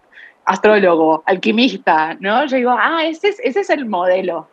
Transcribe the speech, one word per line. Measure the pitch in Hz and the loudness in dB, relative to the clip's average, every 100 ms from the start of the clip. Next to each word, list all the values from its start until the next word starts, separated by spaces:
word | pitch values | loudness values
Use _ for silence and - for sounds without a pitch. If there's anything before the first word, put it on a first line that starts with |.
| _ - - _ | _ -20 -20 _
astrólogo, | - 190 214 214 185 165 160 156 - | -4 2 4 4 4 4 2 2 0
alquimista, | 185 220 220 247 190 - 160 156 156 | -2 0 0 0 0 0 2 0 -4
¿no? | 196 226 294 | -2 -2 0
Yo | 262 | -2
digo, | 247 240 | 0 0
"Ah, | 226 330 | 0 0
ese | 320 320 415 | -4 -2 -4
es, | 392 | -2
ese | - 320 | -4 -2
es | 381 | -2
el | 311 240 | -2 -2
modelo | 185 180 185 175 165 160 | -2 0 0 -2 -6 -8